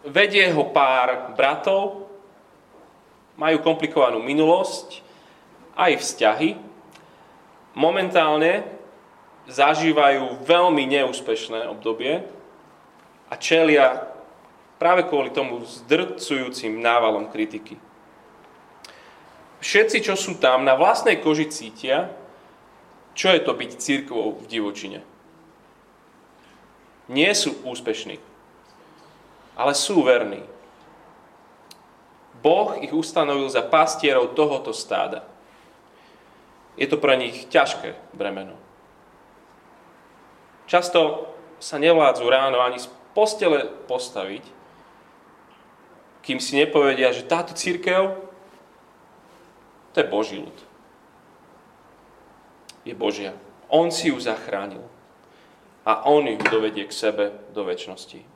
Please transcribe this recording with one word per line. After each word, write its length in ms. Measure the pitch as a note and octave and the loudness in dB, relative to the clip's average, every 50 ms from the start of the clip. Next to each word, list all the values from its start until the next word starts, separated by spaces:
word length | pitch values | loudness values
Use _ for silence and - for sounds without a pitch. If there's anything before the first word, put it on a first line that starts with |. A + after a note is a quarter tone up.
| - | -14
Vedie 480 | C#3+ C#3 F3+ G#3 G3+ G3+ G3+ F#3+ F3+ | -2 2 2 2 4 4 2 4 4
ho 160 | E3 D3+ D3 - - | 2 0 0 2 2
pár 560 | D3+ C#3 C3 C3 B2+ B2 B2+ B2 B2 - - | 4 4 4 4 2 2 2 0 -2 -6 -8
bratov, 800 | - - C3+ C#3 D3+ D3 - G3 F#3+ G3 G3 G3 - - - - - - - - _ _ _ _ _ _ _ _ _ - - _ _ _ _ _ _ _ _ _ _ - | 0 2 2 2 2 0 0 0 0 2 0 -2 -8 -10 -16 -18 -20 -20 -20 -20 _ _ _ _ _ _ _ _ _ -20 -20 _ _ _ _ _ _ _ _ _ _ -2
majú 240 | D3+ D#3+ E3 D3+ D#3 | 0 2 2 2 2
komplikovanú 560 | D#3+ D#3+ D#3 D#3+ D3+ - D3+ C3+ A#2+ A#2 A2 | 0 0 0 -2 -2 2 4 4 4 2 -2
minulosť, 800 | A#2 C3 C#3+ D3+ D#3 D#3+ F3 F#3+ F#3 - - - - - - - - - - - _ _ _ _ _ _ _ - - - - - | -4 -2 0 2 4 4 4 2 2 -4 -8 -12 -14 -18 -20 -20 -20 -20 -20 -20 _ _ _ _ _ _ _ -20 -20 -12 -2 0
aj 160 | F3+ F3 C#3+ | 2 2 2
vzťahy. 640 | - - - - - A#2 G#2+ A2 - D#3+ E3 - - - - - - - - - - - - - - - - - - _ - - - - _ | 2 -2 -8 -4 2 2 2 4 4 0 -2 -2 -4 -14 -20 -20 -20 -20 -20 -20 -20 -20 -20 -20 -20 -20 -20 -20 -20 _ -20 -20 -20 -20 _
Momentálne 960 | - B2 C#3+ E3+ F3+ G3 F#3 F#3 F3+ F3 D#3+ D#3 D3+ D3+ D#3+ E3+ F#3 G#3+ G#3+ - - - - - - - _ _ _ - _ _ - - - | -2 2 2 2 2 2 -2 2 2 2 4 4 4 4 4 2 2 0 -4 -8 -16 -18 -20 -20 -20 -20 _ _ _ -20 _ _ -20 -20 -20
zažívajú 960 | B2+ B2+ C3 C#3 D3 D#3 D#3 E3 D#3+ D3+ D3+ C#3+ C#3 C#3 C3+ C3 B2+ A#2+ - - | -10 0 2 4 4 4 2 2 2 4 6 6 6 4 2 -2 -6 -8 -8 2
veľmi 400 | - E3+ F3 F3+ F3+ D#3+ D3 C3+ C3 | 4 4 6 6 4 4 2 2 2
neúspešné 800 | C#3 C#3+ C3+ B2 - - - - A2+ A2 - - A2+ A2+ A#2 A#2 | 2 2 2 0 -2 -6 -4 -4 -4 -4 -4 -8 -8 -8 -6 -8
obdobie 480 | G#2 G#2+ G#2+ A2+ A2+ A2+ B2 C3+ D#3 - - - - - - - - - - _ - _ _ _ _ _ _ _ _ _ _ - | -10 -6 -6 -6 -4 -4 -4 -4 -4 -4 -6 -12 -18 -20 -20 -20 -20 -20 -20 _ -20 _ _ _ _ _ _ _ _ _ _ -14
a 20 | B2 - | -12 -8
čelia 720 | - - E3 E3 D#3+ D#3 D3+ C#3+ C3+ B2+ B2+ - - - - - - - - _ _ - _ _ _ _ _ | -2 2 2 4 4 4 6 6 6 4 2 -2 -10 -12 -16 -18 -20 -20 -20 _ _ -20 _ _ _ _ _
práve 320 | _ E3 E3+ F#3 F3+ E3+ | _ 2 2 2 2 2
kvôli 240 | - D3+ C#3 C3 A#2+ | 0 -2 -2 -2 -2
tomu 320 | - - C3+ B2+ A#2 A#2+ A#2 | -4 -4 -4 -4 -8 -12 -12
zdrcujúcim 1200 | - - - - A#2 D3 E3+ - - - - - - C#3+ C3+ B2+ B2+ B2 - - A2 G#2+ A2+ A#2 | -14 -18 -20 -2 0 0 0 0 -4 -8 -12 -6 -6 -6 -6 -6 -8 -10 -8 -8 -8 -6 -2 0
návalom 480 | A#2 A#2 A#2+ A2+ A2 G#2+ G2+ G#2+ G#2+ | 2 2 4 2 2 0 -2 -6 -8
kritiky. 480 | - G#2+ A2 A2 - G#2+ - - G#2 - - - _ _ _ _ _ _ _ _ - - - - - - - _ _ - - - - - - - - - - - - - - _ - _ - | -6 -6 -6 -6 -6 -16 -16 -16 -20 -20 -20 -20 _ _ _ _ _ _ _ _ -20 -20 -20 -20 -20 -20 -20 _ _ -20 -20 -20 -20 -20 -20 -20 -20 -20 -20 -20 -20 -20 -20 _ -20 _ -8
Všetci, 400 | - - G3+ A3+ A3 - A3+ - | 2 2 2 4 4 0 -2 -2
čo 160 | G3+ F#3+ F#3 | -2 -4 -4
sú 160 | - G3 E3+ | -4 -8 -4
tam, 320 | - - C3 C3 C3 C#3 | 2 2 4 4 4 4
na 80 | C#3 C3 | 4 4
vlastnej 480 | C3+ E3 G3+ A#3 - - A#3 F#3 D#3 - | 4 4 2 2 2 2 0 0 2 0
koži 240 | D#3 D3+ D3+ D3+ | 0 0 0 -2
cítia, 640 | - - - A2+ A2 G#2+ - - C3 C3+ D#3 F3+ - - - - - - - _ - _ _ _ _ _ _ _ _ - _ _ _ _ | -4 -6 -12 -14 -14 -14 -10 -2 -2 -2 -2 -2 -6 -12 -18 -20 -20 -20 -20 _ -20 _ _ _ _ _ _ _ _ -20 _ _ _ _
čo 160 | - - F#3+ | -2 2 4
je 80 | F#3 D#3+ | 4 4
to 160 | - - B2 | 2 -2 -4
byť 160 | - B2 - - - | -4 -8 -12 -12 -10
cirkvou 560 | - - C#3 C#3 C#3 - B2 A2+ G#2 G#2+ G#2+ | -2 -2 -2 -2 -2 -4 -4 -4 -2 -4 -6
v 100 | - - - | -8 -14 -8
divočine. 480 | A#2 A2+ G#2 G2+ G2+ - G2+ F#2+ G2+ G2+ - - _ _ _ _ _ _ _ _ _ _ _ _ _ _ _ _ _ _ _ _ _ _ _ _ _ _ _ _ _ _ _ _ _ _ _ _ _ _ _ | -6 -6 -6 -6 -8 -10 -14 -14 -14 -14 -18 -20 _ _ _ _ _ _ _ _ _ _ _ _ _ _ _ _ _ _ _ _ _ _ _ _ _ _ _ _ _ _ _ _ _ _ _ _ _ _ _
Nie 240 | - B2 C#3 D#3+ G3 | -6 0 2 2 2
sú 240 | G#3 G3+ - D3+ - - - | 2 0 -2 -4 -6 -8 -12
úspešní, 560 | B2+ A#2+ - - A2+ G#2+ - - - - - - - - _ _ _ _ _ _ _ _ _ _ _ - - - - _ _ _ _ _ _ - - _ | -12 -12 -8 -6 -6 -6 -6 -8 -14 -14 -16 -18 -20 -20 _ _ _ _ _ _ _ _ _ _ _ -20 -20 -20 -20 _ _ _ _ _ _ -20 -20 _
ale 240 | - A#2+ C#3+ C#3+ | -2 -2 0 0
sú 240 | - - - G3+ E3+ | 0 -2 0 2 2
verní. 400 | C3 B2+ B2 A#2 A2 G2+ G2 F#2 - - - - - - _ _ - - - - - - - - _ _ _ _ _ _ _ _ _ _ - _ _ _ _ _ _ _ _ _ _ _ _ B2 | 4 4 4 4 2 -4 -8 -12 -14 -18 -20 -20 -20 -20 _ _ -20 -20 -20 -20 -20 -20 -20 -20 _ _ _ _ _ _ _ _ _ _ -20 _ _ _ _ _ _ _ _ _ _ _ _ -2
Boh 320 | A2+ D3+ E3+ G3 G#3+ - - - | 2 2 2 2 2 -2 -4 -8
ich 80 | - - | -8 -6
ustanovil 600 | D3+ D#3+ D#3+ - - F3 D3+ C#3+ C#3+ C#3 C3+ C3 C3 | -4 -4 -4 -2 -2 -2 0 0 0 -2 -4 -2 -2
za 80 | A#2+ | -4
pastierov 720 | G#2+ - - D#3 D#3+ D#3 - - - C#3+ C3+ B2+ A#2+ - - | -2 2 2 2 2 2 0 0 0 2 2 2 0 0 0
tohoto 400 | D#3 D3+ D3 C#3 C3 - A#2+ G#2+ | 0 0 0 0 -4 -6 -8 -10
stáda. 480 | - - - G2+ F#2+ F#2+ G2 - - - - - - _ _ _ _ _ _ _ _ _ _ _ _ _ _ _ _ _ _ _ _ _ _ _ _ _ - - | -10 -6 -4 -4 -2 -2 -4 -6 -12 -14 -18 -20 -20 _ _ _ _ _ _ _ _ _ _ _ _ _ _ _ _ _ _ _ _ _ _ _ _ _ -20 -6
Je 160 | - C3+ C3+ | -6 -2 -2
to 80 | D3+ | -2
pre 160 | D3 D3 C#3 C3 | 0 2 2 2
nich 320 | B2+ B2+ A#2 A2+ - - - - | 2 0 -6 -10 -12 -12 0 2
ťažké 400 | D#3+ - - - - - G#2+ - - - - - | 2 2 2 -2 -8 -10 -12 -14 -14 -20 -20 -10
bremeno. 400 | - G2+ G2 G2 G2 F#2+ F#2+ - - - _ _ _ _ _ _ _ _ _ _ _ _ _ _ _ _ _ _ _ _ _ - _ _ - _ _ _ _ _ - - - - _ _ _ _ _ - | -8 -8 -6 -6 -8 -12 -14 -18 -20 -20 _ _ _ _ _ _ _ _ _ _ _ _ _ _ _ _ _ _ _ _ _ -20 _ _ -20 _ _ _ _ _ -20 -20 -20 -20 _ _ _ _ _ -6
Často 640 | - - F3+ F3 - - E3+ D#3+ D3+ D3+ - - - - - - - - - | 0 0 0 0 2 2 2 2 2 0 -6 -10 -14 -16 -20 -20 -20 -20 -18
sa 160 | - - D#3+ | -14 -10 -6
nevládzu 480 | C#3+ D3 E3 E3+ D#3+ D3+ C3+ A#2+ - A#2 | 0 4 4 6 6 6 4 4 2 2
ráno 400 | A#2+ C3 C3 C3+ C3+ C3 B2 B2 | 2 2 4 2 2 2 2 2
ani 160 | B2 B2+ B2+ | 0 0 -6
z 80 | - - - - - - - | -12 -16 -18 -20 -20 -6 0
postele 560 | G#3 G#3+ G#3+ G#3+ - G3+ E3+ D3+ C#3 B2+ - - - - | 2 2 2 0 0 0 2 2 2 -2 -6 -10 -16 -8
postaviť, 560 | - B2 A#2+ - - - G#2+ F#2+ F#2+ G2+ - - - - - - - - - - _ _ _ _ _ _ _ _ _ _ _ _ _ _ _ _ _ _ _ _ _ - - _ _ _ _ - | -6 -6 -6 -6 -8 -8 -8 -8 -8 -10 -14 -16 -20 -20 -20 -20 -20 -20 -20 -20 _ _ _ _ _ _ _ _ _ _ _ _ _ _ _ _ _ _ _ _ _ -20 -20 _ _ _ _ -8
kým 160 | - C3 B2+ | -8 -6 -6
si 160 | - - C#3 | -6 -2 2
nepovedia, 560 | C#3 D3+ D3 - D3+ C#3 C#3 C3 B2+ C3 B2 A#2+ | 2 2 4 4 4 4 4 4 4 2 2 2
že 160 | A#2+ - - | 0 -4 -2
táto 240 | E3 E3+ E3+ - - | -2 -2 -2 -6 -10
cirkev, 720 | - - F3+ F3 F3 - F#3 F3+ F#3 F#3+ F#3+ F#3+ - - - - - - - - - - _ _ _ _ _ _ _ _ _ _ _ _ _ _ - - _ _ _ _ _ _ _ _ _ - | -6 -4 -4 -4 -4 -2 0 2 2 2 0 -2 -8 -12 -18 -20 -20 -20 -20 -20 -20 -20 _ _ _ _ _ _ _ _ _ _ _ _ _ _ -20 -20 _ _ _ _ _ _ _ _ _ -2
to 80 | E3+ | -2
je 80 | - - | 0 0
Boží 320 | - G#2 A2+ - F#2+ G2 | -2 -4 -4 -4 -8 -12
ľud. 160 | G2+ - - - - - _ _ _ _ _ _ _ _ _ _ _ _ _ _ _ _ _ - _ _ _ _ _ _ _ _ _ _ _ _ - _ - _ _ _ _ _ _ - - _ _ - | -14 -14 -18 -20 -20 -20 _ _ _ _ _ _ _ _ _ _ _ _ _ _ _ _ _ -20 _ _ _ _ _ _ _ _ _ _ _ _ -20 _ -20 _ _ _ _ _ _ -20 -20 _ _ -16
Je 80 | - | -10
Božia. 400 | - G#2 G#2 G2+ G#2 G2+ F#2+ - - - - - - - - | -4 -4 -4 -4 -6 -10 -12 -14 -16 -20 -20 -20 -20 -4 0
On 240 | - D#3 E3+ E3+ E3+ | 2 2 2 2 -2
si 160 | - - D#3+ | -2 -4 -4
ju 80 | C3 | -4
zachránil. 640 | B2 A#2 A#2 A2 - - - G#2 G2 G2 G2+ F#2+ - - - - _ _ _ _ _ _ _ _ _ _ _ _ _ _ _ _ _ _ | -4 -6 -6 -6 -6 -8 -8 -8 -8 -8 -10 -14 -16 -20 -20 -20 _ _ _ _ _ _ _ _ _ _ _ _ _ _ _ _ _ _
A 240 | A2 A2 - - C#3 | -2 -2 0 2 4
on 160 | D3 D3+ C#3+ | 4 4 4
ju 160 | B2 A2 G#2 G#2+ - | 0 -4 -2 0 0
dovedie 400 | A2 A2 A2 G#2+ G#2 G#2 G2+ - | 2 2 0 -2 -4 -6 -10 -10
k 80 | - | -10
sebe 400 | - - G#2+ G#2 G#2 G#2 G2+ G2+ - - - - | -4 -4 -4 -2 -2 -4 -4 -4 -12 -20 -14 -10
do 80 | G#2+ | -8
večnosti. 640 | G2 F2+ F2+ - - G2+ F#2 - - - - - - _ _ | -8 -6 -8 -8 -10 -16 -16 -18 -18 -20 -20 -20 -20 _ _